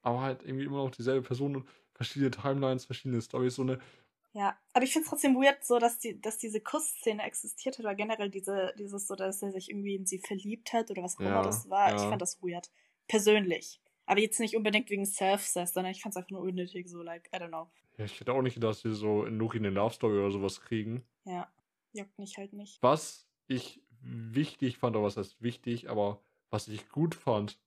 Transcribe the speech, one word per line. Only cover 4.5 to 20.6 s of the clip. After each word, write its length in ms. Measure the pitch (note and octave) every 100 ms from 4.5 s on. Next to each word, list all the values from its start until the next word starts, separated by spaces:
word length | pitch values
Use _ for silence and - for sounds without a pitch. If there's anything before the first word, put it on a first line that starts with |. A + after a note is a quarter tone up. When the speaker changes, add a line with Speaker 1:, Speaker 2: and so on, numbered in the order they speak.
| - _
Speaker 2:
aber 120 | B3+
ich 80 | C4
find's 140 | D#4+ D#4+
trotzdem 240 | D4 C#4+
weird, 280 | B3+ C#4 C#4
so 140 | - A#3+
dass 200 | A#3 A#3+
die, 200 | A#3 G3
dass 180 | G#3+ A3
diese 220 | A3+ G#3+
Kussszene 600 | - D4+ D4+ - A#3 G#3
existiert 520 | - - - - C4 B3+
hat 80 |
oder 100 | G#3+ G3
generell 340 | G#3+ A3 G3+
diese, 420 | G3 F#3+ G3 F#3 -
dieses 280 | G3+ G3+ -
so, 60 | F#3+
dass 260 | F#3+ G3
er 80 | G3+
sich 160 | F#3+ F#3
irgendwie 280 | G3+ G3+ G3
in 100 | F#3
sie 140 | F#3
verliebt 520 | - G3 G3+ A3+ -
hat 180 | A#3 A3+
oder 120 | F#3+
was 140 | F3+ -
auch 20 |
Speaker 1:
Ja, 60 | G3
Speaker 2:
immer 80 | G2
das 260 | G2 A2+ F#3+
war. 260 | F#3+ G3+
Ich 60 | G#2
Speaker 1:
ja. 60 | G2+
Speaker 2:
fand 140 | F#3+
das 180 | F3+ -
weird. 280 | F3+ F3 - _ _ _ -
Persönlich. 720 | A3 G3+ G#3+ F#3 E3 - - _ _
Aber 160 | - G3
jetzt 180 | G#3+ -
nicht 160 | A3 A3
unbedingt 340 | G#3+ G#3+ G#3+
wegen 160 | G3+ G3
Self-Cest, 680 | - F#3+ G3+ - F3+ F3
sondern 180 | - F#3
ich 100 | F#3
fand's 140 | G#3+ F#3
einfach 140 | F3+
nur 100 | F#3+
unnötig, 480 | F#3 F3+ F3+ F#3 F3+
so, 140 | F3
like, 260 | E3+ E3+ -
I 40 | F#3
don't 100 | E3+
know. 200 | E3 E3+ _ _ -
Speaker 1:
Ja, 60 |
ich 140 | G#2 -
hätte 120 | A#2+
auch 100 | C3
nicht 120 | B2+
gedacht, 160 | A#2 A2+
dass 100 | G#2+
sie 100 | A#2
so 300 | G#2+ G#2+ G#2+
in 140 | A2 A2
Loki 200 | A2 A2+
eine 120 | G#2
Love 240 | F#2+ A2
Story 240 | - A#2 G2+
oder 120 | G2
sowas 280 | G2 G2 -